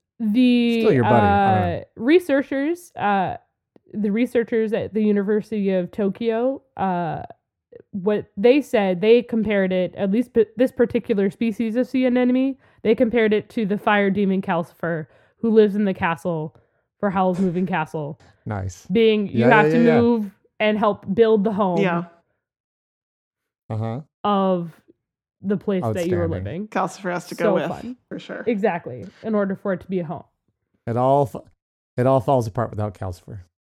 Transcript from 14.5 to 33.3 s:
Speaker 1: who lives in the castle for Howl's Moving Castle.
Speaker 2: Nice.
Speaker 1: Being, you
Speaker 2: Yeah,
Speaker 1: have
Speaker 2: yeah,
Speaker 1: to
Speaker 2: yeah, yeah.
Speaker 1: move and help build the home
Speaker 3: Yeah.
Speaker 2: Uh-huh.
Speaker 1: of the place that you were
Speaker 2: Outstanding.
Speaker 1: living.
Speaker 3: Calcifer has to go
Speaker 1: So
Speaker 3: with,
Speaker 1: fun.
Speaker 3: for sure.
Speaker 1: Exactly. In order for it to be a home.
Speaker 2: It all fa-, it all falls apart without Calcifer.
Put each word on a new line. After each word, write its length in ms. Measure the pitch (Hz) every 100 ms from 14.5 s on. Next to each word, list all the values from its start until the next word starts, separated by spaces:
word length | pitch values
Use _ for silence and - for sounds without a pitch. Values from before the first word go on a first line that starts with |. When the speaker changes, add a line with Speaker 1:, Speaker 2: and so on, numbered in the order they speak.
| 170 170 _ 165 165 160 _ _ _
Speaker 1:
who 120 | 226
lives 260 | 220 214 202
in 80 | 202
the 80 |
castle 600 | 190 185 165 185 160 156 - _ _ _ _
for 100 | 208
Howl's 300 | 185 185 180
Moving 260 | 190 170 185
Castle. 540 | 180 156 160 143 156 _ _ -
Speaker 2:
Nice. 400 | 104 98 - -
Speaker 1:
Being, 360 | 196 220 214 196
you 120 | -
Speaker 2:
Yeah, 100 | 233
Speaker 1:
have 160 | 220 226
Speaker 2:
yeah, 40 |
Speaker 1:
to 100 | 240
Speaker 2:
yeah, 120 | 233 233
yeah. 60 |
Speaker 1:
move 300 | 240 233 202 - _ -
and 180 | 214 214
help 280 | 214 202 -
build 300 | 202 226 220
the 80 | 196
home 280 | 202 196 180
Speaker 3:
Yeah. 240 | 196 170 175 - _ _ _ _ _ _ _ _ _ _ _ _ _ _ -
Speaker 2:
Uh-huh. 320 | 110 113 117 156 _
Speaker 1:
of 480 | 208 202 190 185 170 - _ _ _ _ _ _
the 160 | 190 208
place 260 | - -
that 240 | 117 110 170
you 80 | 185
were 80 |
Speaker 2:
Outstanding. 80 | 170
Speaker 1:
living. 360 | 92 95 156 214
Speaker 3:
Calcifer 420 | - - - 190
has 160 | 175 -
to 80 | 233
go 80 | 214
Speaker 1:
So 80 | 185
Speaker 3:
with, 120 | 156
Speaker 1:
fun. 280 | - 233 254 _
Speaker 3:
for 120 | 190
sure. 240 | - - -
Speaker 1:
Exactly. 580 | 220 208 170 - 127 190 -
In 120 | - 208
order 200 | 196 190
for 180 | 202
it 80 | 180
to 60 | -
be 120 | 185
a 60 | 160
home. 180 | 160 - _ _ _ _ _ -
Speaker 2:
It 80 | 117
all 300 | 127 143 131
fa-, 180 | - - _ _ _ _ -
it 80 | 123
all 120 | 135
falls 260 | - 135 110
apart 220 | 113 110
without 240 | 104 104
Calcifer. 460 | 95 95 90 -